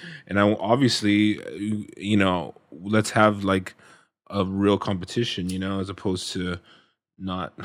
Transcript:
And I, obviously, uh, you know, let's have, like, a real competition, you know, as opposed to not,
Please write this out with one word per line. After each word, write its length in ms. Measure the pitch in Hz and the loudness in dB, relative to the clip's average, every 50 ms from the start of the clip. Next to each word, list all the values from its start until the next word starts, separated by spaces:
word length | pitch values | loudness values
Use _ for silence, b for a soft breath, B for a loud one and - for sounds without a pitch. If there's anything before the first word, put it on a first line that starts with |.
| B B B B B - | B B B B B -2
And 100 | 92 101 | 2 4
I, 140 | 101 104 107 | 4 4 4
obviously, 840 | - 92 104 120 135 139 120 - - 107 104 104 104 107 107 101 - - | 2 2 2 2 4 4 2 2 2 2 2 4 4 4 2 0 -2 -6
uh, 60 | - - 85 101 107 107 104 - - - - | -12 -10 -8 -6 -6 -6 -6 -8 -10 -14 -10
you 180 | 92 104 110 | -2 0 2
know, 380 | 101 98 95 92 87 76 - - - _ _ | 4 4 4 2 0 -2 -6 -10 -16 _ _
let's 400 | - 78 87 101 110 110 104 - | -20 -14 -6 0 2 2 2 2
have, 320 | - 113 107 107 104 101 98 | 4 4 4 6 4 2 0
like, 300 | 98 95 95 92 - - b b b b b b b b _ _ _ | 0 0 0 0 -4 -12 b b b b b b b b _ _ _
a 140 | 98 101 92 | -4 -2 -2
real 340 | 95 95 98 98 101 101 95 | -2 0 2 4 4 4 4
competition, 720 | - - 101 90 87 - - 120 117 - - - 87 92 | 2 -2 -4 -4 -4 -4 -2 -2 -2 -2 -2 -4 -4 -4
you 80 | 92 95 | -4 -4
know, 220 | 95 95 98 98 | -4 -4 -4 -4
as 100 | 92 95 | -4 -6
opposed 420 | 92 - - 101 92 92 - - - | -8 -6 -4 -2 -2 -2 -4 -6 -6
to 240 | 98 90 90 87 85 b b b b b b b b _ _ _ _ | -6 -4 -4 -6 -8 b b b b b b b b _ _ _ _
not, 360 | 92 92 92 92 87 - - - - | -8 -8 -6 -6 -8 -10 -10 -12 -12